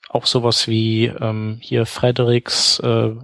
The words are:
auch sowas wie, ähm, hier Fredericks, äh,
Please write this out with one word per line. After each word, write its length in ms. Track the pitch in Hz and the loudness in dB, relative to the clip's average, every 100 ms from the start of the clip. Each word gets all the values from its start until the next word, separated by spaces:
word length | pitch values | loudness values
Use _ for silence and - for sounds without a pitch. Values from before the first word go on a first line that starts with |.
| - | -4
auch 160 | 120 - | -2 0
sowas 420 | 131 117 110 - | 2 2 0 0
wie, 380 | 113 110 110 117 | 0 2 2 0
ähm, 520 | - 113 110 107 113 | 0 -4 -2 -4 -8
hier 240 | - 120 110 | -4 -2 -2
Fredericks, 920 | - 123 120 120 120 - - - - | 0 0 2 2 2 0 -2 0 0
äh, 360 | 123 113 113 110 | 0 2 0 -2